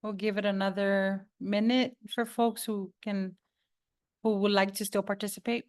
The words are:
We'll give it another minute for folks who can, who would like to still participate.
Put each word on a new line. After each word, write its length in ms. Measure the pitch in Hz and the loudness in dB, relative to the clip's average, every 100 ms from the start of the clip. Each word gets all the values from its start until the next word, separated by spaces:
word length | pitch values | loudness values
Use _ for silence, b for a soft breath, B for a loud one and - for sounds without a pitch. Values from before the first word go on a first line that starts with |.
We'll 100 | 214 | -6
give 240 | 202 214 202 | -4 -2 0
it 80 | |
another 800 | 208 196 196 190 196 196 190 196 190 _ | 0 2 0 0 2 2 2 -2 -6 _
minute 560 | 185 208 220 254 254 - 208 | -2 2 4 2 2 -4 -12
for 120 | - 233 | -4 -4
folks 380 | - 233 226 | 2 0 0
who 280 | - 208 190 _ | -4 -4 -6 _
can, 340 | - 202 190 180 _ _ _ _ _ _ _ _ | -6 -4 -4 -8 _ _ _ _ _ _ _ _
who 140 | 220 208 | 0 2
would 120 | 202 | 4
like 220 | 202 196 196 | 4 2 0
to 80 | |
still 180 | 202 208 | -4 -2
participate. 640 | 196 202 208 202 - 240 | -2 -4 -4 -6 -4 -4